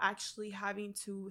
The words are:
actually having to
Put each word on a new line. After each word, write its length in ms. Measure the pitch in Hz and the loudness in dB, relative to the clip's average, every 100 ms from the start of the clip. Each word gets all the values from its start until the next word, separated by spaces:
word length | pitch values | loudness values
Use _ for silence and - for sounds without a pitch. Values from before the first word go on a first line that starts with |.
actually 480 | 190 208 - - 214 | 4 4 -2 -4 -4
having 460 | 196 202 202 208 | -2 -2 0 -2
to 360 | 202 - 196 196 | -4 -4 -4 -4